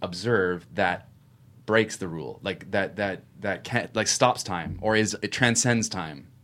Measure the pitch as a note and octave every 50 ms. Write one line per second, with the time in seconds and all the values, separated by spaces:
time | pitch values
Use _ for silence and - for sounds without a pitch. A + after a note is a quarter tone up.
0 | - F#2+ F2 F2+ G2 A#2+ A#2+ G#2 F#2 F2+ F2+ F2 - - - - F#2+ F2+ F2 -
1 | - - - - - - - _ - - - - - - G#2+ A2+ A2 A2 - -
2 | F#2+ F2 E2 D#2+ C#2+ A#1+ - - - G2 F2+ - - F#2 G2 G2+ F#2+ - E2+ F#2+
3 | G#2 G2 F#2 F2+ - - _ - - G2+ F#2+ F2+ - - A#2+ A#2+ F#2 - - A2
4 | G#2+ - - - C3 B2 - - - - F#2 F2 D#2+ - F#2+ F#2 G2 A2 A2 A2
5 | A2 G2 G#2+ - - G#2 - - B2+ A#2+ A#2 A#2 - B2 A#2 A2+ G#2 - - F#2+
6 | E2 D#2 D2 C#2+ - - - -